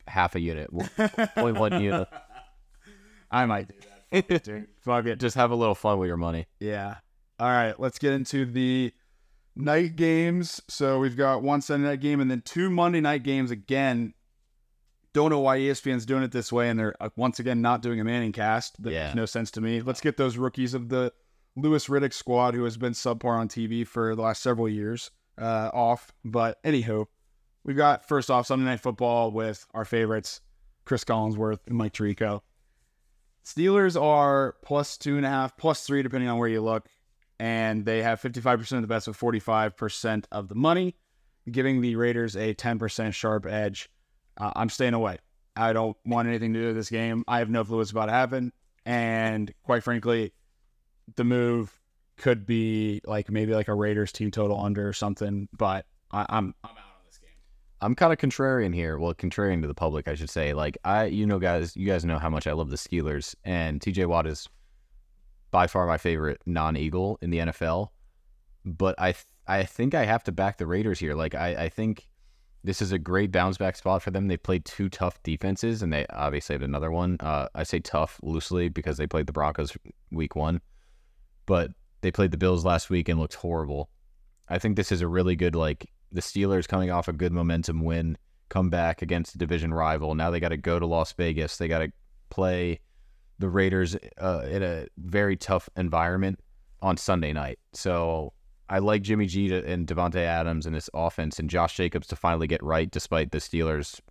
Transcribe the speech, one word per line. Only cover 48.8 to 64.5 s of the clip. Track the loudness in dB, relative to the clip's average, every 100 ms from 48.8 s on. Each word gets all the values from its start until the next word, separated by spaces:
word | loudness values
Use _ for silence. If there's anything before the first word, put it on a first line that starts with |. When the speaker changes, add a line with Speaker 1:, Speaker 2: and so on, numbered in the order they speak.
| -4
Speaker 2:
And | -2 0 0 0 -2 -4 -8
quite | 0 0
frankly, | 0 -2 0 0 0 _ _ _ _ _ _ _ -14 -2
the |
move | 2 4 2 0 -2 _ _ _ _ -2
could | 2 2 2
be, | 0 2 0 0 -4 -4
like, | -4 -2
maybe, | -2 2 0
like, | 2
a |
Raiders | 0 2 2 0
team | -2 -4
total | 0 0 0
under | 0 -2 -2
or |
something, | -2 -4 -2 -4 -4 -6
but | -2 0 -2 -6 _ -8
I, | -4 -2
I'm, | -2 -2 -6
I'm | -20
out | -20
on | -20 -20 _
this | -20
game. | -20 -20 _ -20 _ -6
Speaker 1:
I'm | -2 4
kinda | 4 4
contrarian | 0 2 2 2 2 0
here. | -2 -2
Well, | -2 -2
contrarian | -4 0 0 2
to | -2
the |
public, | -2 -2 -2 -4
I |
should | -6 -4
say. | -2 -2
Like, | 0 -2 -4
I, | 0 2 2
you | 2 2
know, | 2
guys, | 2 2 0 -2
you | 0
guys | 2 2
know | 0
how | 0
much | -2 -2
I |
love | -2 -2
the | -6
Steelers, | -4 -2 -2 -4 -6 -12
and | -4 -2 0 -2
T | -2
J | 0 2
Watt | 2 0
is | -4 -10